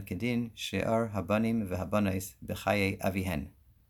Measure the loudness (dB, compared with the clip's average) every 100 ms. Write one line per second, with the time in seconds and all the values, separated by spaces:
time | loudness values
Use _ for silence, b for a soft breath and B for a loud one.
0 | -2 -2 -2 0 -2 -6 -4 -2 2 2
1 | 2 -2 0 2 2 0 0 -2 0 2
2 | 2 0 -4 -10 -8 -2 2 4 2 2
3 | 0 0 0 -2 -4 -10 -20 -20 _